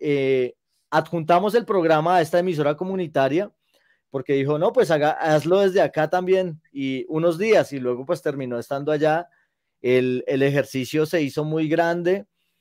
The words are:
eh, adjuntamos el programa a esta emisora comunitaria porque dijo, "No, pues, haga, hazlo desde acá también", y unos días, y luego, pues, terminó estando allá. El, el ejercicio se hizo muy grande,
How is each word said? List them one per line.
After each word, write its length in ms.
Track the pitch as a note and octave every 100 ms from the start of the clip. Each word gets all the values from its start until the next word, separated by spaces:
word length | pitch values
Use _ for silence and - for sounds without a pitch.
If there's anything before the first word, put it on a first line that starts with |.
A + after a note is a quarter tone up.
eh, 540 | D3+ C#3+ C3+ C3 B2 - _ _ -
adjuntamos 640 | D#3 D#3+ E3+ D#3 F3 G3+
el 100 | A#3
programa 520 | G#3+ G3 E3 D#3 D#3+ F#3
a 40 |
esta 180 | D#3 F3
emisora 360 | F#3 D3+ D3 D3+
comunitaria 760 | F#3 F#3+ E3 D3+ C3+ D#3+ G#3 _ _ _ _ _ _
porque 220 | C3+ C3
dijo, 260 | C#3 C3+ D3+
"No, 140 | G3+
pues, 180 | B3+ F3
haga, 220 | D#3 D3
hazlo 480 | - D#3 D3+ D#3 F#3+
desde 200 | G3 F#3
acá 300 | D3+ D#3 D3+
también", 500 | F3+ F3+ F#3+ F#3 D#3 _
y 320 | C#3 C3+ C3 A#2+
unos 300 | D#3 E3+ E3
días, 340 | A3 F#3+ C3+
y 60 | C#3
luego, 260 | B2 B2
pues, 180 | C3+ D#3+
terminó 360 | D#3 C#3 B2+ A#2+
estando 320 | - C#3 C#3+
allá. 380 | D3+ D#3 D#3+ E3+ _ _ _ _ _
El, 440 | B2 B2+ B2+ B2 -
el 160 | C3+
ejercicio 640 | C#3 C#3+ - C3 B2 D3+ D#3
se 160 | F3
hizo 220 | C#3 D#3
muy 240 | D3+ D#3+ D#3
grande, 580 | E3 E3+ E3+ E3+ G3 G3+ _ _ _